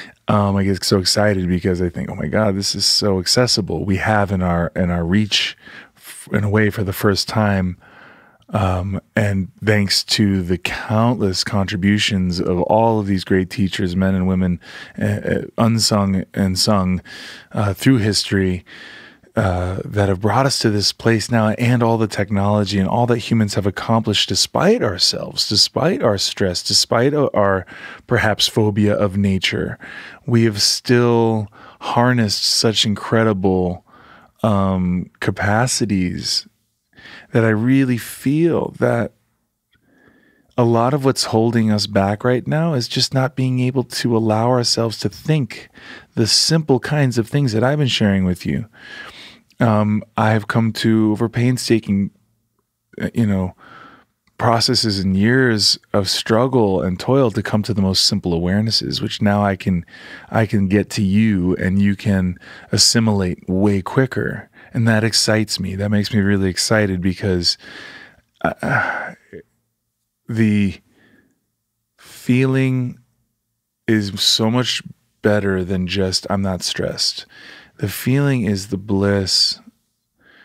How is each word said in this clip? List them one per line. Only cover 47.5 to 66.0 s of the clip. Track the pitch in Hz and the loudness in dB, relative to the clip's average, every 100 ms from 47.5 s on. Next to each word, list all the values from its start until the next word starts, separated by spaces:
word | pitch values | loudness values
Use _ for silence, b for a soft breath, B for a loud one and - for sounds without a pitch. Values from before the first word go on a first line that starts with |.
that | 110 | 2
I've | 123 151 | 0 2
been | 135 | 0
sharing | - 104 98 | 2 2 2
with | 92 90 | 0 -2
you. | 90 69 113 B B B B B B B B - | -2 -4 -6 B B B B B B B B 0
Um, | 117 107 104 107 - - | 2 4 2 -2 -4 -2
I've | 110 110 107 | 2 2 0
come | 117 113 | 0 0
to, | 107 113 110 110 | 0 2 2 2
over | 107 117 | 0 -2
painstaking, | 117 120 127 - 113 - 98 98 _ _ _ _ _ _ _ _ - | 0 0 0 0 0 0 -2 -2 _ _ _ _ _ _ _ _ -8
uh, | - | -6
you | - 110 | -2 0
know, | 98 92 - B B B B B _ _ - | 0 -2 -8 B B B B B _ _ -4
processes | 123 117 113 123 113 98 | 0 2 2 0 0 -2
and | 95 95 | 0 2
years | 107 131 127 110 95 - _ | 4 4 2 2 0 -2 _
of | 104 95 | -2 -2
struggle | - - 110 131 127 104 92 | -4 0 2 2 2 2 0
and | 92 90 | -2 -4
toil, | - 131 123 | 0 2 2
to | 101 | 0
come | 98 107 | -2 -2
to | 104 | -2
the | 101 | 0
most | 95 92 | 0 2
simple | - 101 90 82 | 0 -2 -2 -2
awarenesses, | 87 101 110 - 67 - | 0 0 0 -2 -4 -6
which | 110 - | -6 -2
now | 107 104 | 0 2
I | 101 92 | 0 0
can, | - 90 - B B B B | -2 -2 -4 B B B B
I | 110 107 | -2 0
can | 107 95 | 0 2
get | 104 101 | 2 0
to | - | -2
you, | 98 101 110 98 90 90 | 2 2 2 2 0 0
and | 92 98 | 0 2
you | 101 98 | 0 0
can | 107 98 92 87 B B B | 0 0 0 -4 B B B
assimilate | 104 - 120 110 101 90 - - | 0 2 2 2 2 0 -4 -2
way | 92 104 98 | 2 2 2
quicker. | 90 - 165 - 65 101 - B B | 0 0 0 -2 -4 -6 -14 B B
And | 123 113 | 0 2
that | 110 | 2
excites | 113 - - 110 107 - | 2 0 2 0 0 -4
me. | 92 | -6
That | 95 104 | -4 -2
makes | 104 | 0